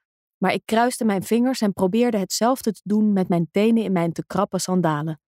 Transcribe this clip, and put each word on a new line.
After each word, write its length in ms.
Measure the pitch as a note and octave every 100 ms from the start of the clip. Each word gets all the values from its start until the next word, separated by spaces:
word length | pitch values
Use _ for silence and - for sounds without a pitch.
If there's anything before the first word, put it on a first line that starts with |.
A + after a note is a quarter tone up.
| _ _ _ _
maar 160 | F#3
ik 100 | -
kruiste 400 | - A3 A#3+ -
mijn 180 | A3+ F#3+
vingers 380 | G3 A3+ B3 C4
en 120 | G#3
probeerde 460 | F#3 F#3+ A3+ A#3+ A3
hetzelfde 540 | F#3 - A3+ C4 A#3
te 80 | F#3
doen 280 | F#3 G#3+ G#3+
met 160 | G3 F#3
mijn 200 | E3+ D#3+
tenen 340 | G3 A3 A3+
in 80 | G3
mijn 200 | F3+ E3+
te 140 | - -
krappe 320 | - G3+ F#3
sandalen. 600 | - F#3 E3 D3+ D#3+ D3+